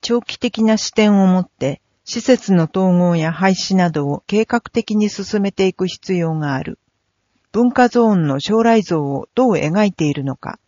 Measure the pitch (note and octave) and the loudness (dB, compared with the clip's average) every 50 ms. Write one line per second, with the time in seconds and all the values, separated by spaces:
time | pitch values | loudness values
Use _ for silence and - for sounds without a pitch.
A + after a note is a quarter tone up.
0 | - - A#3 A#3+ A#3 _ - - - A#3+ - - A3 A3 A3 G#3+ - - - - | -4 -2 -2 -2 -2 _ -12 -6 -6 -6 -2 0 2 2 2 2 -2 -4 0 2
1 | G#3+ G#3+ G#3 G3 F#3+ F#3+ F#3 F#3 F3+ - _ _ - C3 C#3+ - _ _ _ _ | 4 4 4 4 4 4 4 2 0 -4 _ _ -4 -4 -4 -6 _ _ _ _
2 | _ - - A#3+ A3+ - B3+ - - - G3 F3 E3 D#3+ _ F#3+ F#3+ F#3 F3+ F3 | _ -10 -10 -8 2 2 2 2 2 0 2 2 2 0 _ -2 0 2 2 2
3 | F3+ F3 E3+ E3 D#3 D#3+ E3 D#3+ F3+ F#3+ F#3+ F#3 - - G3 F#3+ F3+ F3 D#3 D3+ | 2 2 2 0 0 -2 -4 0 0 0 0 0 -2 -2 0 2 2 0 0 -2
4 | C#3+ C#3+ C#3+ - _ _ G3+ G#3 A3 _ - A#3 _ - _ A#3 A3+ - G#3+ G#3+ | -4 -4 -4 -6 _ _ -2 -2 -2 _ -2 -4 _ -4 _ -6 -4 -2 -2 0
5 | G#3 G#3 - - G3 - - G#3+ G3 G3 G3 - G3 F#3+ F3+ - F#3 F#3 - - | 0 -2 -2 -6 -10 -6 -4 -2 -2 -2 -2 0 -2 -2 0 -2 -6 -6 -6 -10
6 | _ - F#3+ F3 E3+ E3 D#3+ D#3 D3+ D3 C#3 C3 - - - _ _ _ _ _ | _ -4 -4 -2 -2 -2 -4 -4 -4 -4 -4 -6 -6 -10 -12 _ _ _ _ _
7 | _ _ _ _ _ _ _ _ _ _ _ G3+ A#3+ B3 A#3+ - B3 A#3+ - A#3+ | _ _ _ _ _ _ _ _ _ _ _ 0 0 0 2 2 2 2 4 2
8 | A#3 A3 G#3 F#3 D#3+ D3 C3+ C#3 - - G3+ A3 A3+ A#3 A3+ A3+ G3 - F3 D#3+ | 2 4 2 2 2 0 -2 -2 -2 -2 0 2 2 4 2 2 2 0 -2 -4
9 | D3 C#3 C#3 C3+ - _ _ - B3+ B3+ G#3 D#3+ - D3+ D#3+ G3+ G#3+ G#3 F#3 - | -2 -4 -6 -6 -8 _ _ 0 0 2 2 0 -2 -2 0 0 0 0 0 -2
10 | E3 D3+ C#3+ D3 C3+ C#3 B2+ - - - F2 - _ | -2 -2 -2 -2 -4 -6 -8 -8 -10 -14 -14 -14 _